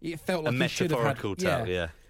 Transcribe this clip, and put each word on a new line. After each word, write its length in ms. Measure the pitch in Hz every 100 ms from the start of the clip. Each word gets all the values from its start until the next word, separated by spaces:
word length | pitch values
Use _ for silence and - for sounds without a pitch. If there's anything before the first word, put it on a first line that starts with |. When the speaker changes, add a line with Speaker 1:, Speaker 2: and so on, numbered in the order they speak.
| -
Speaker 1:
it 60 | 160
felt 240 | - 185 156
Speaker 2:
a 40 |
Speaker 1:
like 100 | 127
he 60 | 139
should 220 | - 180
have 80 | 139
had 60 | 113 -
Speaker 2:
metaphorical 180 | 107 95
towel, 320 | 180 87 82
yeah. 220 | 90 85 - -